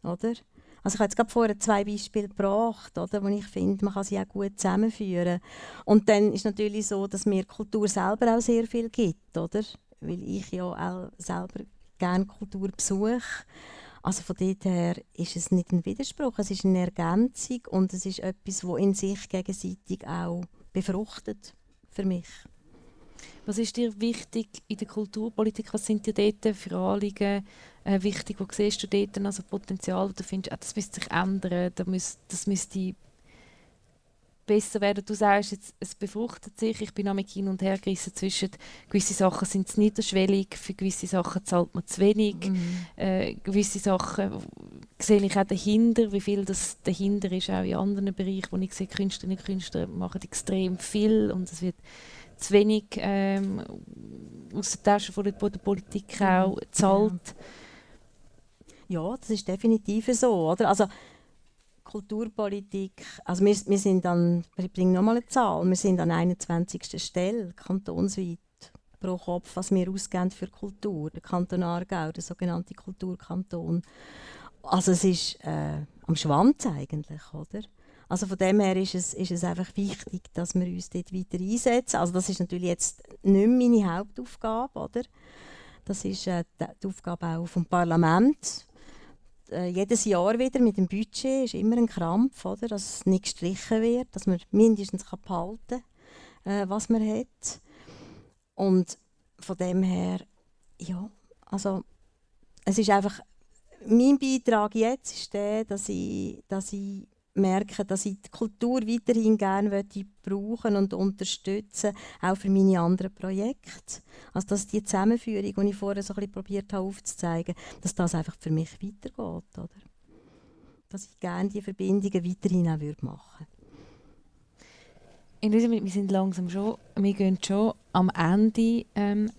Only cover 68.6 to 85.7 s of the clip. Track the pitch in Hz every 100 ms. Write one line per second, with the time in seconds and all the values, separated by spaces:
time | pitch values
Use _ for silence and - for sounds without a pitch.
68.6 | - - _ _ 190 180 - 175 - -
69.6 | 185 190 180 190 - 185 185 - 185 -
70.6 | 202 202 214 170 151 165 - 180 180 180
71.6 | 175 175 185 180 160 160 - 175 180 170
72.6 | 175 - - 190 185 180 - 175 185 170
73.6 | 165 170 - - - - - - - -
74.6 | - 185 196 175 190 175 - - 160 156
75.6 | 151 151 147 - - 160 151 147 226 294
76.6 | - 143 135 151 147 156 - 151 156 202
77.6 | 214 _ _ - - 180 190 185 190 208
78.6 | 196 185 190 180 180 - 180 175 175 170
79.6 | 185 - 196 - - 185 - - 175 185
80.6 | 180 180 - 180 175 185 185 180 190 233
81.6 | 254 240 254 - 175 180 185 190 175 180
82.6 | 180 170 - - - - 190 196 214 254
83.6 | 247 233 190 170 208 - 247 - 220 226
84.6 | 262 - - 240 262 _ - - - -
85.6 | -